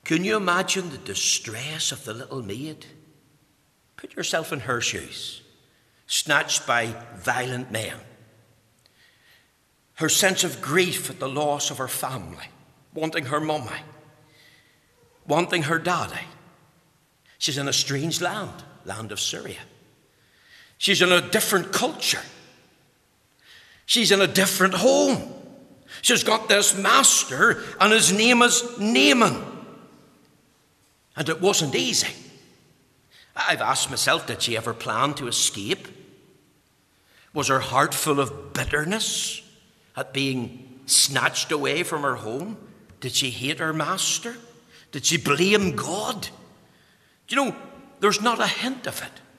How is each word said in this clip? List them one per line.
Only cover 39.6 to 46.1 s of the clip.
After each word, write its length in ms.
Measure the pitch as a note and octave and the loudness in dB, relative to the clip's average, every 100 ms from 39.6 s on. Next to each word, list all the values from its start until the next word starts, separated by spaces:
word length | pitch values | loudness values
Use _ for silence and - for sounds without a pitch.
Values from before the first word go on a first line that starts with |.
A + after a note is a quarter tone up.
| _ _ _ - | _ _ _ -10
at 180 | - | -6
being 680 | C#3 C#3 C3 A#2+ - - - - | -2 -2 -2 -6 -10 -20 -20 0
snatched 680 | - - C3+ C3+ - - | 2 4 2 0 0 -2
away 300 | D#3 C3+ D3 | -2 0 -2
from 220 | E3+ D#3+ | -2 -2
her 140 | C#3+ B2 | -2 -2
home? 380 | G#2+ B2 F#3 A3 - - - - | -4 -6 -8 -10 -16 -20 -20 -12
Did 140 | C3 | -4
she 180 | - C3+ | 0 -2
hate 260 | G#2 B2+ D3+ | -2 -4 -2
her 160 | D#3+ | -2
master? 600 | D#3+ D#3 F#3 - - A#3+ B3 - - _ - - | -2 -2 -2 -2 -2 -6 -12 -18 -20 _ -20 -12
Did 160 | C#3+ - | -4 -2
she 100 | E3 | 0
blame 580 | C#3 C#3+ F#3 G#3 F#3+ B2 | 2 2 4 4 2 -2
God? 520 | - F#3 G#3+ | -4 -4 -4